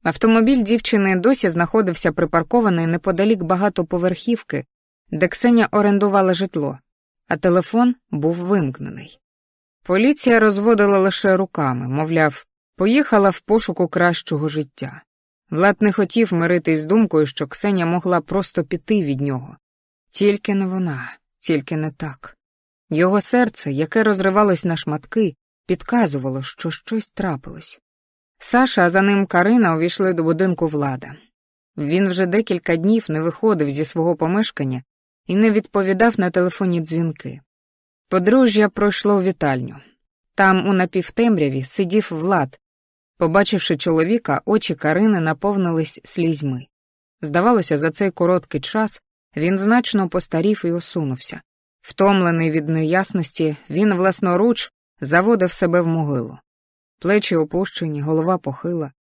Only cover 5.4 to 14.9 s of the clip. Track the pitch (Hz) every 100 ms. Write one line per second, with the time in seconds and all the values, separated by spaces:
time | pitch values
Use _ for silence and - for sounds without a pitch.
5.4 | 240 233 208 208 208 202 202 196 190 175
6.4 | 190 165 143 135 _ _ _ _ _ 165
7.4 | 185 180 170 226 247 247 _ 151 156 170
8.4 | 175 202 143 131 143 - - - _ _
9.4 | _ _ _ _ - 190 247 294 254 226
10.4 | 214 202 214 220 202 196 190 - 202 185
11.4 | 190 - 143 123 123 139 156 165 151 139
12.4 | - _ _ _ 190 262 285 220 196 -
13.4 | - 220 - 165 175 175 175 165 - 151
14.4 | 151 151 143 - 135